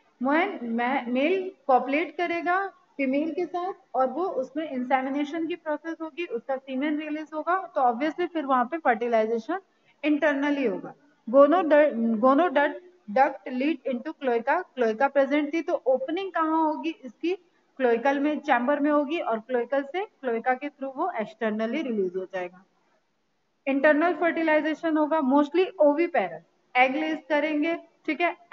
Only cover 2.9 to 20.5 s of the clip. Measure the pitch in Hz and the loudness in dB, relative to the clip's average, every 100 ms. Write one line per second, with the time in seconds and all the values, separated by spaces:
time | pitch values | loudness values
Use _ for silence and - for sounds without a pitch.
2.9 | - 269 269 320 302 349 349 359 392 _ | -4 -2 0 -2 -4 -6 -4 -6 -8 _
3.9 | - 262 247 349 - 262 302 311 262 247 | -2 -2 0 -4 -4 -6 -6 -6 -6 -2
4.9 | 262 262 277 294 330 330 339 311 294 330 | -2 -2 -4 -4 -4 -6 -6 -6 -6 -8
5.9 | 320 320 277 349 233 - 269 - 262 302 | -10 -12 -10 -8 -8 -6 -8 -6 -4 -2
6.9 | 302 311 302 311 311 302 370 359 311 254 | -4 -4 -8 -8 -8 -2 -2 -2 0 0
7.9 | 233 302 311 349 330 262 262 247 330 302 | 2 -2 -2 -4 -4 0 0 2 0 0
8.9 | 226 240 226 220 233 226 370 - _ _ | 0 2 0 2 -2 -4 -8 -8 _ _
9.9 | _ 302 302 311 277 285 285 247 180 - | _ 0 2 2 2 0 0 0 -2 -8
10.9 | - _ _ - 254 285 339 320 294 294 | -18 _ _ 2 6 8 6 6 6 6
11.9 | 226 226 220 254 277 349 277 294 - - | 2 -2 2 4 6 4 2 0 -2 -14
12.9 | _ - 208 285 - 285 254 285 330 277 | _ -4 2 2 2 -8 -4 -2 -2 -4
13.9 | 240 302 320 269 233 233 320 370 - 233 | -6 -8 -6 -2 -2 0 0 -2 -2 -2
14.9 | 220 269 277 269 294 294 330 339 320 - | 2 2 2 2 2 0 -4 -2 -2 0
15.9 | 262 262 330 392 349 311 320 311 302 294 | 0 0 -4 -4 -2 0 2 2 0 -6
16.9 | 320 254 - 330 381 _ _ _ _ 254 | -8 -14 -8 -4 -4 _ _ _ _ 0
17.9 | 233 262 277 285 302 294 247 247 285 294 | 2 2 0 0 -2 0 2 2 0 2
18.9 | 294 277 330 - 226 214 254 240 277 277 | 2 0 -2 -2 -4 -2 -4 0 -2 -2
19.9 | 359 427 _ 262 226 254 | -6 -8 _ -4 -2 -2